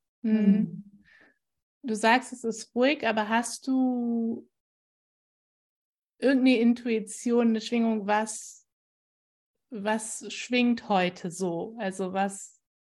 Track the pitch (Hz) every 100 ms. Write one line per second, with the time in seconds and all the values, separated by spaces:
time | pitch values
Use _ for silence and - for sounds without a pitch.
0 | _ _ 220 214 202 202 - - - -
1 | _ _ _ _ _ _ _ _ 277 214
2 | 226 247 254 240 226 220 - 240 254 302
3 | 226 220 208 226 240 - - 262 254 247
4 | 240 233 226 233 - _ _ _ _ _
5 | _ _ _ _ _ _ _ _ _ _
6 | _ _ 247 269 254 254 233 240 247 220
7 | 214 - 240 233 233 220 214 240 226 220
8 | 196 208 220 - - - _ _ _ _
9 | _ _ _ _ _ _ _ 226 202 220
10 | - - 208 - - 247 240 233 - 196
11 | 180 180 180 170 185 170 190 226 196 190
12 | 190 190 196 196 - _ _ _